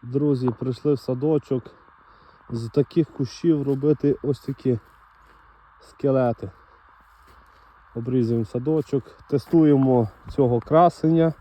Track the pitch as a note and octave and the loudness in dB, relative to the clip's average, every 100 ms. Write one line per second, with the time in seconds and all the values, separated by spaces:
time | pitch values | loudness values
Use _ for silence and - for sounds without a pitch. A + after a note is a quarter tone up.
0 | A#2+ C3 D3 C3+ B2+ A#2 B2+ A#2+ D3 C#3 | -6 -4 -2 -2 -2 -4 -8 -4 -2 -2
1 | - C3 D3 D3+ - C3 - - _ _ | -4 -4 -2 -2 -2 -8 -8 -20 _ _
2 | _ - - _ - A#2 A2+ C#3+ C#3 - | _ -20 -20 _ -12 -10 -4 -2 0 -2
3 | D#3 - C3 - E3+ D#3 C#3 C#3 D3 D3 | -2 -4 -8 -4 -2 0 -2 -2 0 0
4 | C#3+ - - C3+ - C3+ C3+ A#2+ _ _ | 0 -2 -4 -6 -8 -6 -4 -4 _ _
5 | _ _ _ - _ _ _ _ - _ | _ _ _ -20 _ _ _ _ -20 _
6 | C#3 C3+ B2+ A2+ G2+ - _ _ _ _ | 0 2 0 -2 -10 -16 _ _ _ _
7 | _ _ - - _ _ _ _ _ A#2+ | _ _ -20 -20 _ _ _ _ _ -10
8 | A#2+ B2+ A#2 A#2 A2 B2 B2+ D#3 - C#3 | -4 0 0 -2 -2 -6 -2 -4 -2 -6
9 | - - - C#3+ - E3+ D3+ C#3+ C3 B2+ | -6 -20 -4 -4 2 4 6 4 4 2
10 | A2 - - - C3 A#2+ - D#3 F3 - | 0 -6 -12 -2 0 0 2 4 4 2
11 | D#3+ E3 E3 D#3 | 0 2 2 0